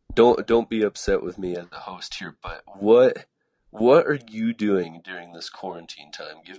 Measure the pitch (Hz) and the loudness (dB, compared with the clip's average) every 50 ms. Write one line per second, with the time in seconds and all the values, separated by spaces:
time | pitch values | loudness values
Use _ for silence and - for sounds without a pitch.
0 | _ - - 117 117 120 117 - 104 - 117 117 113 - 113 110 107 101 - - | _ -6 4 6 6 6 6 4 0 0 2 2 2 0 -2 -2 -2 -2 -2 -4
1 | - - 98 92 - 90 90 - 95 90 90 90 87 87 - 80 - - 92 90 | -2 -2 -2 -2 -2 -6 -10 -8 -8 -6 -6 -8 -10 -12 -16 -16 -16 -16 -16 -14
2 | - - - - 95 82 - _ - 87 82 - - - 98 95 98 107 113 123 | -14 -14 -14 -12 -14 -14 -16 _ -14 -14 -14 -14 -16 -20 -14 -4 2 4 6 6
3 | 127 123 - - - _ _ _ _ _ _ _ _ _ - 104 110 123 139 170 | 6 4 2 -2 -14 _ _ _ _ _ _ _ _ _ -8 0 2 4 6 4
4 | - - 147 139 120 113 110 110 113 117 113 - 107 104 101 92 87 82 82 82 | 4 2 -2 -6 -6 -14 -10 -6 -6 -4 -4 -2 -2 0 0 0 -2 -4 -10 -18
5 | 82 90 92 87 85 85 85 82 80 - - - - 95 87 85 82 82 - 76 | -16 -16 -16 -16 -16 -18 -18 -16 -16 -16 -16 -14 -14 -12 -12 -14 -16 -18 -20 -20
6 | 73 76 - - 78 76 78 82 82 85 95 | -20 -20 -18 -16 -16 -16 -18 -20 _ -20 -20